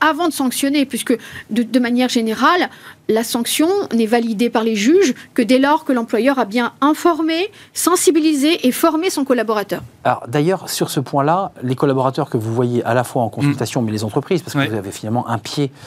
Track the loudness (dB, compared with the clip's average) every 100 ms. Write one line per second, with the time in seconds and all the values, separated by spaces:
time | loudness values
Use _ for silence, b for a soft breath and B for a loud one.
0 | 0 2 -2 0 -2 -2 0 0 0 -2
1 | -2 -2 B B B -4 0 0 2 0
2 | 2 0 0 2 2 2 0 B B B
3 | -2 0 0 -4 -2 0 2 0 0 0
4 | 2 2 0 0 0 0 0 0 4 4
5 | 4 0 B -2 2 4 4 2 0 -2
6 | 0 0 2 2 0 -2 -4 0 0 2
7 | 2 2 0 0 -4 -8 B -2 2 2
8 | 4 4 4 2 2 2 0 2 2 2
9 | 0 0 0 0 0 -2 -2 -6 -10 -4
10 | -2 -2 -2 0 0 0 -4 -4 -4 -4
11 | -2 0 2 0 -2 -6 -4 0 0 2
12 | 0 -2 -2 -2 -2 0 0 0 0 0
13 | 0 -2 -2 0 -2 -2 -2 -2 -2 -2
14 | -4 -4 -2 -2 -2 -2 -2 -2 -6 -8
15 | -4 -4 -2 -6 -6 -4 -4 -4